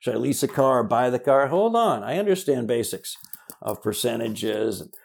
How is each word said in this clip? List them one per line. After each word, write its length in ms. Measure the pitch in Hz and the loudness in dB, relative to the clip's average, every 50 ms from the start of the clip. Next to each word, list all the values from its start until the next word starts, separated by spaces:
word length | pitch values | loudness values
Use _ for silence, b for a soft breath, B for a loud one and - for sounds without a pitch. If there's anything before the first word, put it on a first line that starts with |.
Should 140 | - 123 110 | -4 -4 -2
I 20 | 113 | 0
lease 260 | 123 139 135 - 143 | 0 0 0 0 0
a 40 | 139 | 0
car 300 | - - 135 135 131 123 | 2 2 4 4 4 2
or 40 | 113 | 2
buy 260 | 98 120 117 127 123 | 2 2 2 2 2
the 100 | 123 123 | 0 0
car? 280 | - 143 135 139 139 131 | 2 4 4 4 4 4
Hold 280 | 156 185 208 226 226 | 2 2 2 2 2
on. 280 | 233 233 202 131 107 101 | 2 2 2 0 0 -2
I 140 | 110 143 180 | -4 -4 -2
understand 500 | 208 208 185 185 - - 135 127 117 107 | 0 0 0 0 2 0 0 0 0 0
basics 480 | 123 117 113 - - - - - - B B B B B B B B B | 0 0 0 -2 -6 -8 -10 -12 -14 B B B B B B B B B
of 200 | - - 107 - | -6 -6 -6 -4
percentages 1000 | - 110 104 - - 120 117 117 117 113 110 - 107 110 107 107 110 113 101 92 | -4 -4 -2 -2 -2 -2 -2 -2 -4 -6 -6 -4 -4 -4 -2 -2 -2 -2 -4 -4
and 120 | - - B B | -8 -14 B B